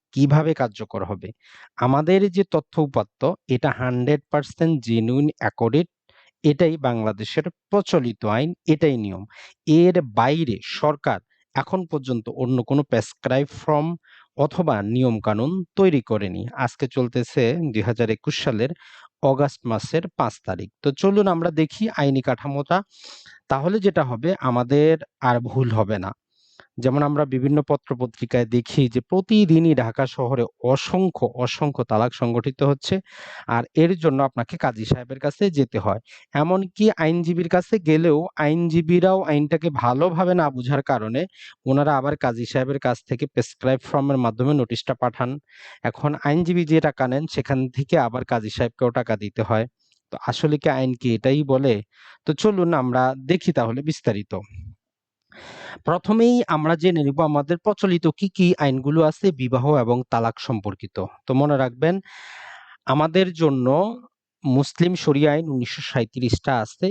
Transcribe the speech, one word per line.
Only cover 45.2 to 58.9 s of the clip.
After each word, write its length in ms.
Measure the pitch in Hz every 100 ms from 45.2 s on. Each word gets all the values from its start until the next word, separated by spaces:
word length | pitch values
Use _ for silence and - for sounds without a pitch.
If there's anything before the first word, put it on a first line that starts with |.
| 127 143 _ - - - 117
এখন 220 | - 147 151 147
আইনজীবী 360 | 156 170 175 156
যে 80 | 160 151
টাকা 160 | - 131
নেন, 120 | 135 156 -
সেখান 240 | - 131 127 131
থেকে 200 | 139 165 117
আবার 160 | 123 123
কাজী 200 | 120 107 -
সাহেবকেও 320 | 120 - 123 127
টাকা 140 | 120 107
দিতে 180 | 104 - 107
হয়। 160 | 110 117 _ _ _ -
তো 20 | - -
আসলে 260 | - 151 147
কি 60 | 156 131
আইন 140 | 131 123
কি 80 | 123 110
এটাই 220 | 131 147 139
বলে? 200 | 131 135 104 - _ - - -
তো 60 | 151
চলুন 280 | 214 196 170 156
আমরা 220 | 127 127 127 135 131
দেখি 220 | 180 - -
তাহলে 200 | 113 123 151
বিস্তারিত। 460 | - - 101 101 95 104 - - - _ _ _ _ _ - - - - - -
প্রথমেই 480 | 175 - 226 233 247 - 156
আমরা 180 | 156 165
জেনে 200 | 180 165 139
নিব 120 | 143 156
আমাদের 280 | 147 143 175 214
প্রচলিত 400 | 202 190 170 160 -
কি 80 | 196 -
কি 100 | 175 -
আইনগুলো 360 | 139 131 139